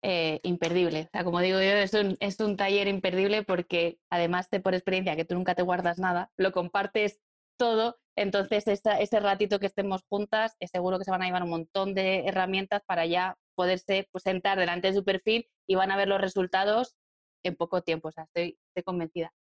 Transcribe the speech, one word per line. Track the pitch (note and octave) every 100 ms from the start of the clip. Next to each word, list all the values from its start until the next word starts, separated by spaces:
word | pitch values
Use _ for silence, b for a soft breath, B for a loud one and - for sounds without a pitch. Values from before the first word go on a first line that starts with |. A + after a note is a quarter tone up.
Eh, | - F3+ D#3+ D#3
imperdible. | F3+ F3 E3 F3 F3 D#3
O | D#3+
sea, | - F#3
como | E3+
digo | F#3 F#3+
yo, | F#3+
es | G3+ G3
un, | G#3+ G3+ F#3
es | G3+ G3
un | G#3+ G3
taller | G3 G3+ G3+
imperdible | G3 F#3+ F3+ G3 G#3+
porque | G3+ F#3 F3 F3 E3+ - _
además | F3 E3+ F3+ F3+
sé | F#3+
por | F#3+
experiencia | F#3 F#3 F#3 F#3 D#3
que | E3
tú | F3+
nunca | F#3 F3+
te |
guardas | F3+ F3+ F3 F3
nada, | F#3 F3 F#3 -
lo | F#3+
compartes | F#3 F3 G3+ G3+ A3 G#3 - _ _ _ _
todo, | A#3+ A3 A3+ A#3 _ -
entonces | G3+ G3+ F#3+ G#3 G#3+
esa, | G3+ - G#3
ese | G3+ A3
ratito | G#3 G3 G#3 G3+
que | G3
estemos | - G3 F#3+ _
juntas, | G3+ G#3 G#3+ A3 _
eh, | F3+
seguro | F3+ F3+ F#3
que |
se | G3
van | F#3
a | F#3
llevar | F3+
un | F3
montón | E3 D#3+ G3 F#3+
de | F#3+ F#3+ F#3+ D#3
herramientas | F#3+ F#3 F#3+ G3 G3+ _
para | F3 E3
ya | F3 F#3 F3+ _ -
poderse, | F3+ F#3 - F#3+ G3
pues, | F#3
sentar | - F#3+ G3 G3
delante | F3 F3 F#3+
de |
su | G3
perfil | G3 F#3+ - A3+ A#3 _ -
y | F#3+
van | F#3+
a | G3
ver | G3
los | G3
resultados | G3 G3 F#3 F#3+ G3 G#3+ B3+ _ _ _ _ _
en | F3+ E3+
poco | E3+ F#3
tiempo, | F3+ D#3+ D#3+
o |
sea, | D#3+
estoy, | D#3+ - F3 - _
estoy | -
convencida. | F3+ F3+ E3 F3 E3 _